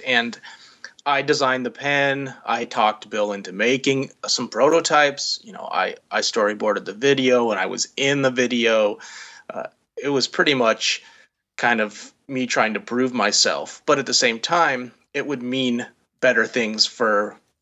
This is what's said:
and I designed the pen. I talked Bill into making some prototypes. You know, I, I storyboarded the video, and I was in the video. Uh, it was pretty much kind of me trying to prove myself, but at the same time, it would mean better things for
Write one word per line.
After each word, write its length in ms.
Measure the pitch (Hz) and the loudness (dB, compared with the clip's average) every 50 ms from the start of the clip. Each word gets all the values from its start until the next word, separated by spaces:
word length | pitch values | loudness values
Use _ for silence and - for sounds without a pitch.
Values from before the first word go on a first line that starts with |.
| - | -4
and 340 | 131 123 120 117 120 104 - - - - - - - - _ - - _ _ - 143 | 0 0 0 0 -2 -4 -12 -16 -20 -20 -20 -20 -20 -20 _ -20 -20 _ _ -2 0
I 140 | 143 139 | 0 0
designed 440 | 139 143 147 139 139 127 131 127 123 | 2 0 0 2 2 0 0 0 -4
the 60 | 120 | -6
pen. 600 | 113 - 135 143 143 139 139 139 135 139 139 113 - - - | -8 -6 -4 -2 0 2 2 0 0 -2 -6 -8 -10 -10 -6
I 200 | 107 117 117 117 | -4 -4 -4 -4
talked 440 | 117 - 120 107 107 107 - - 107 | -4 -2 2 2 2 2 -2 -6 -6
Bill 200 | 107 107 104 104 | -4 -2 -2 -2
into 200 | 101 98 98 95 | -2 -6 -8 -8
making 600 | 92 98 110 123 135 131 - 139 131 135 135 - - _ - - | -4 -2 0 2 0 2 2 0 0 0 -2 -6 -10 _ -4 -2
some 200 | - - 123 113 | -2 -2 -4 -4
prototypes. 920 | - 113 131 151 160 165 165 - 160 147 147 143 139 143 - - - - - | 0 2 4 4 4 4 2 2 4 4 4 2 0 -2 -6 -6 -6 -6 -8
You 100 | - 185 | -14 -16
know, 140 | - - - | -14 -10 -6
I, 240 | - 90 92 90 - - _ - | -2 -2 -2 -2 -4 -8 _ -6
I 100 | 98 110 | -4 -2
storyboarded 640 | 104 - - 117 104 104 107 104 107 107 101 98 92 | -2 -2 0 0 0 0 0 0 0 0 0 -2 -4
the 80 | 95 101 | -8 -6
video, 580 | 107 131 139 139 135 127 127 123 123 120 113 | 0 2 2 4 4 4 4 4 4 4 2
and 80 | 104 95 | 0 0
I 60 | 95 95 | -2 -2
was 200 | 95 - - - _ | -4 -4 -6 -6 _
in 260 | - 139 139 143 143 135 | -2 0 0 2 2 2
the 80 | 131 | 2
video. 680 | 123 127 123 117 123 120 117 113 113 110 107 104 110 - - - - - - - - - - - | 2 2 0 0 2 2 2 4 4 4 2 2 0 -4 -10 -18 -18 -18 -18 -20 -20 -20 -18 -14
Uh, 180 | - - - - _ _ _ _ _ - | -12 -10 -10 -12 _ _ _ _ _ -8
it 80 | - 143 | -4 -2
was 180 | 143 127 120 - | 0 0 0 -2
pretty 260 | - - 175 151 139 | 0 0 2 2 4
much 480 | 131 117 110 110 - - - - - - - - - - _ _ _ _ _ _ - | 4 4 2 2 2 0 -4 -4 -4 -8 -14 -20 -20 -20 _ _ _ _ _ _ -2
kind 220 | - 120 117 113 | 0 2 2 2
of 300 | 110 104 - - - - - _ _ - | 0 -2 -4 -10 -18 -20 -20 _ _ -8
me 200 | 135 131 127 120 | -4 -4 -2 0
trying 260 | - 135 113 110 107 | 0 2 2 0 0
to 60 | 101 | -4
prove 340 | 104 - 123 123 131 127 123 | -6 -4 -2 0 0 0 0
myself, 680 | 120 101 104 104 - - 98 78 71 - - - - _ | 0 0 2 2 2 2 2 0 -2 -6 -10 -12 -6 _
but 140 | - 147 139 | 0 0 2
at 60 | 123 - | 0 0
the 60 | - | 0
same 240 | - 135 120 113 113 | 2 2 0 0 -2
time, 520 | - - 170 175 165 143 135 123 127 120 - _ _ _ - | -2 0 2 2 4 2 2 -2 -6 -10 -14 _ _ _ -8
it 120 | 143 131 139 | -6 -6 -4
would 140 | 143 123 120 | -6 -6 -4
mean 420 | 123 131 131 131 127 120 120 127 - - _ _ _ _ _ | -4 -2 0 0 0 0 -2 -4 -8 -14 _ _ _ _ _
better 240 | - 127 120 113 110 110 | 2 2 4 4 2 2
things 380 | - 127 113 107 110 107 - - | 0 -2 -2 0 0 -2 -2 -2
for 520 | - - 120 110 104 101 104 104 - - _ _ _ _ | -2 -2 0 2 2 2 0 -2 -6 -12 _ _ _ _